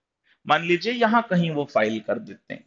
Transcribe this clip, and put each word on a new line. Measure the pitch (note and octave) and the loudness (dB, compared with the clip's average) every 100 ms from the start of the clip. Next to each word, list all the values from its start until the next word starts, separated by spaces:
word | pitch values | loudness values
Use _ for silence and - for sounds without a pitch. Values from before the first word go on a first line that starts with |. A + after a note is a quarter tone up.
| _ _ _ _ - | _ _ _ _ 0
मान | D3+ | 0
लीजिए | E3+ F3 G#3+ | 2 0 0
यहां | B3 A3 A#3 A3+ | 0 2 2 2
कहीं | F3+ E3+ | 0 0
वो | D3 C#3 | -2 -2
फाइल | A2 A2 A2 | 0 0 -2
कर | - - | -4 -6
देते | - - - | -8 -16 -14
हैं, | - | -14